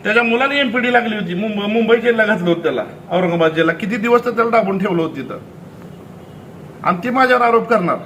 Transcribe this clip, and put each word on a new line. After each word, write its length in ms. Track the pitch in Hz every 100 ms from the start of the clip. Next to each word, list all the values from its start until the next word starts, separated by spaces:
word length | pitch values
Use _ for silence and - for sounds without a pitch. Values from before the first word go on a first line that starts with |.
त्याच्या 180 | 202 226
मुलाने 380 | 233 233 269 285
एमपीडी 320 | 262 247 240
लागली 220 | 240 226
होती, 200 | 214 175
मुंब-, 380 | 180 214 202 208
मुंबई 240 | 226 220 233
जेलला 280 | 233 226
घातलं 240 | 208 196 175
होतं 140 | 170
त्याला, 220 | 156 123 87 - -
औरंगाबाद 420 | 175 180 170 160
जेलला. 200 | 156 165
किती 240 | 165 196 226
दिवस 280 | 233 240
तर 60 | 240
त्याला 200 | 226 233
दाबून 280 | 226 196 196
ठेवलं 240 | 196 170
होतं 140 | 160 135
तिथं, 220 | 127 - - - - - - - - - - - - - - -
आणि 140 | - 180
ते 60 | 233
माझ्यावर 320 | 254 262 247
आरोप 260 | 240 233 226
करणार. 280 | 220 170 110